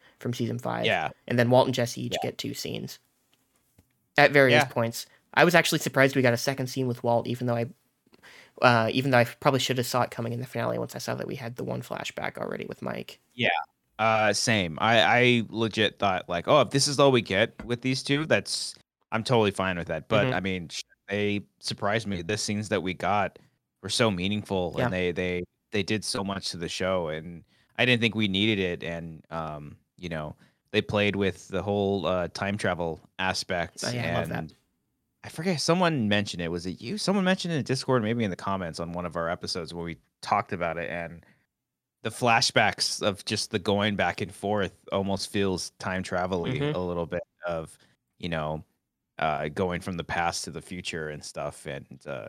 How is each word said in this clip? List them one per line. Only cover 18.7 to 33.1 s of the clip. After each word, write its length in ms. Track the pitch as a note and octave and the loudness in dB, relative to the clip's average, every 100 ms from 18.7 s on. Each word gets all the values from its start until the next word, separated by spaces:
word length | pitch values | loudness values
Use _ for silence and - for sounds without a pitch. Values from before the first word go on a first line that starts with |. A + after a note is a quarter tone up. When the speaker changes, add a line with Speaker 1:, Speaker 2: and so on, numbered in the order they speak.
| - _ _ _ | -12 _ _ _
Speaker 2:
I'm 100 | A2+ | -4
totally 280 | G#2+ B2 G#2 | 2 4 4
fine 260 | F#2+ F#2+ F2 | 2 -2 -2
with 100 | D#2+ | -4
that." 200 | D#2+ - | -6 0
But, 160 | A2 B2 | 2 2
Speaker 1:
Mm-hmm. 80 | |
Speaker 2:
I 60 | B2 | 0
mean, 280 | F#2+ F#2 E2 | -2 -4 -6
sh-, 140 | - - _ - | -12 -14 _ -6
they 340 | G2+ G#2 G2+ F#2+ _ | -2 0 -2 -4 _
surprised 460 | - G#2 G2+ A2 G#2+ | -10 -4 -2 -2 -2
me. 160 | F#2 | -6
The 140 | E2+ G#2 | -4 -4
scenes 300 | - G#2 G2+ | -2 -4 -2
that 120 | G2+ | -2
we 120 | E2+ | -2
got 440 | F2+ F2+ G#2 F#2 - _ _ _ _ | -2 0 0 0 -4 _ _ _ _
were 60 | F#2+ | -4
so 200 | - A#2 | 2 2
meaningful, 640 | F#2 F#2 G#2 G2+ G2 F2 - | 2 0 -2 -2 -2 -2 -2
Speaker 1:
Yeah. 80 | B2+ | -2
Speaker 2:
and 60 | |
they, 200 | F#2 F2+ | 0 0
they, 320 | F2 F2+ F2+ F2+ _ _ | 0 -2 -2 -6 _ _
they 120 | G#2+ | -4
did 220 | F#2+ A2 | -2 -2
so 200 | - - | -4 -4
much 260 | G2 G2 - | -4 -6 -6
to 60 | E2+ | -6
the 120 | E2 | -6
show, 400 | - F#2 F#2 E2 | -4 -2 0 -2
and 360 | D#2 E2 E2+ - _ _ - | -6 -10 -14 -18 _ _ 0
I 60 | |
didn't 160 | B2 B2 | 2 4
think 140 | A2+ | 2
we 120 | G#2 G#2+ | 2 0
needed 320 | F#2+ G#2+ G#2 | 2 2 2
it. 240 | F#2 F2 | 0 -2
And, 400 | C2+ E2+ E2 D#2+ - | -6 -8 -8 -14 -12
um, 460 | E2 D#2+ D2+ D2 - _ _ | -8 -8 -8 -12 -18 _ _
you 120 | F2 | -8
know, 260 | E2 D2+ - _ _ _ | -6 -8 -10 _ _ _
they 100 | G#2 | -2
played 340 | - G#2+ G#2 G2 | 2 2 2 2
with 320 | G2 E2+ - | 0 -2 -6
the 140 | F#2+ | -4
whole, 440 | F#2 G2+ G2 G2 D#2+ | 0 2 2 2 0
uh, 220 | F#2 F2 | 0 -2
time 280 | - G2 G#2 | -4 -4 -2
travel 440 | G#2 E2+ E2+ D#2 - | -2 -2 -2 -6 -10